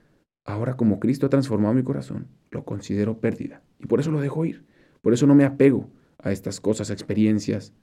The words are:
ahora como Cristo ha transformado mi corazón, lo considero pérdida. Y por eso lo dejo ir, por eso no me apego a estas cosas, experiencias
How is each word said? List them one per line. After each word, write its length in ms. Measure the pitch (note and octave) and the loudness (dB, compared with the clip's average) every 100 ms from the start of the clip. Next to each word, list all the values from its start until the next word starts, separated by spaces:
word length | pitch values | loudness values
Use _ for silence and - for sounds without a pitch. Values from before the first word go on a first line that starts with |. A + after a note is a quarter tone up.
| _ _ _ _ - | _ _ _ _ -10
ahora 300 | G#2 A#2+ B2+ | -6 -6 0
como 240 | A2+ G2 | 0 2
Cristo 280 | A2 C3+ - | 0 0 0
ha 20 | |
transformado 440 | C#3 B2+ G#2+ G#2 | 0 0 0 2
mi 100 | B2+ | 0
corazón, 440 | C3 C#3 C3 - - _ _ | -2 -6 -8 -12 -12 _ _
lo 140 | - - | -14 -10
considero 540 | G2+ - G2+ G#2 A2+ | -10 -6 -2 -2 -2
pérdida. 420 | A#2 A2 - - _ _ | -4 -4 -10 -14 _ _
Y 60 | - | -2
por 160 | A#2+ | 0
eso 100 | D#3 | 0
lo 80 | D3+ | -2
dejo 240 | C#3+ D#3 | -4 -4
ir, 220 | E3 - _ _ _ _ | -4 -6 _ _ _ _
por 120 | G2 | 0
eso 120 | A#2+ C#3+ | 4 6
no 100 | C#3+ | 6
me 100 | C#3 | 6
apego 440 | C#3 C3+ A2 - _ _ - | 4 4 4 -4 _ _ -10
a 140 | - | -4
estas 260 | G2 G#2+ G2+ | -4 -6 -4
cosas, 300 | - A2 G#2 | -2 -2 -4
experiencias 840 | G2+ - G#2+ G#2+ G#2+ G2+ G#2 - _ | -8 -4 2 2 2 0 -4 -6 _